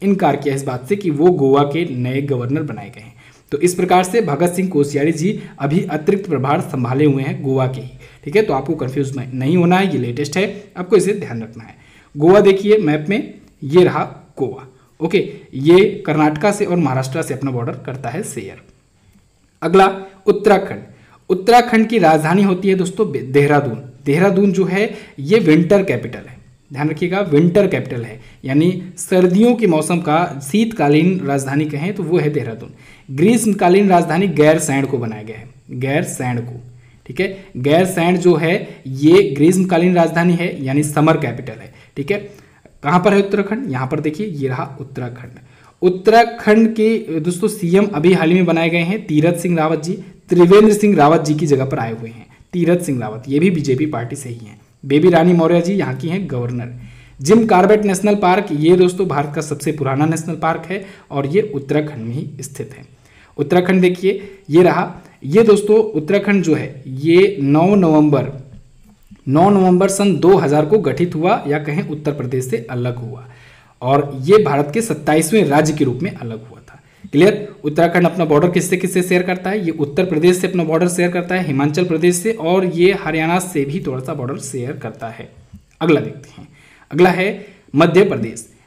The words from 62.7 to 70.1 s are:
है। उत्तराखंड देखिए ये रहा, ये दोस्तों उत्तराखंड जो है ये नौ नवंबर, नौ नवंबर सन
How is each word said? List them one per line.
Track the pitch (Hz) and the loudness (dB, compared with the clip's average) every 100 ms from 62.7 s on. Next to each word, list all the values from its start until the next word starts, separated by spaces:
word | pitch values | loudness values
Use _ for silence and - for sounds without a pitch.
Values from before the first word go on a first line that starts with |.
है। | - - _ _ _ _ - | -16 -20 _ _ _ _ -6
उत्तराखंड | 147 180 180 185 | 0 0 2 2
देखिए | 180 180 190 196 - - - | 2 2 -2 -2 -6 -18 0
ये | 151 | 4
रहा, | 175 156 196 - - _ | 4 2 -4 -8 -20 _
ये | 135 180 | 0 4
दोस्तों | 220 202 208 214 | 6 4 4 2
उत्तराखंड | 214 156 151 196 208 202 | 2 -2 -2 -2 0 0
जो | 160 | 2
है | 135 123 - 139 | 0 -2 -12 -14
ये | 131 151 175 202 196 | -4 2 4 4 2
नौ | 139 151 180 | 0 2 4
नवंबर, | 208 170 156 151 139 - - - - - _ - _ - - - | 4 4 4 4 2 -2 -10 -18 -20 -20 _ -20 _ -20 -12 -2
नौ | 147 190 | 2 4
नवंबर | 202 185 180 190 | 4 4 4 2
सन | 190 202 | 0 0